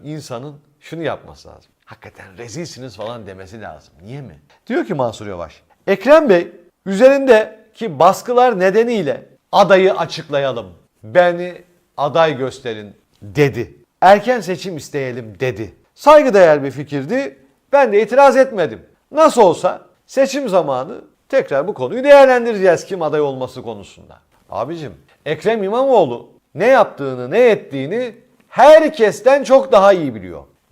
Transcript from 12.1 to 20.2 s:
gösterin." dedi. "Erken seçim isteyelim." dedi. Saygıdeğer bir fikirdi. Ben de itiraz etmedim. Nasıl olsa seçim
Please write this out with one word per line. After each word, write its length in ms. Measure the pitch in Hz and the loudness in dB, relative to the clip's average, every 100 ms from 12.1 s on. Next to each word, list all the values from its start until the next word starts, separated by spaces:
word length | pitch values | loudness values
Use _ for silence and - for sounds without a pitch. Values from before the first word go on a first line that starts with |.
| 165 160 131 | 0 0 -2
gösterin." 580 | 131 - 123 107 104 - _ _ | -6 -8 -12 -12 -14 -20 _ _
dedi. 540 | 104 98 143 127 110 _ _ _ | -10 -2 -2 -2 -10 _ _ _
"Erken 400 | 180 208 208 247 | 4 4 2 -4
seçim 360 | 170 180 190 160 | -6 -10 -10 -12
isteyelim." 640 | - 143 131 123 110 92 | -10 -8 -8 -10 -14 -8
dedi. 340 | 127 101 101 - _ | -6 -6 -10 -16 _
Saygıdeğer 680 | _ 285 302 269 196 170 147 | _ 4 4 4 4 4 4
bir 60 | 139 | -2
fikirdi. 680 | 131 147 143 135 254 269 - _ _ _ | -10 -10 -8 -6 -6 -8 -12 _ _ _
Ben 200 | 277 254 | 0 2
de 100 | 202 | 0
itiraz 340 | 220 254 277 247 | 0 4 4 4
etmedim. 440 | 262 214 151 101 - _ _ | 0 -2 -6 -6 -20 _ _
Nasıl 320 | 285 320 - | 0 2 4
olsa 400 | 196 147 180 214 _ _ _ | 2 2 -4 -6 _ _ _
seçim 420 | - | -2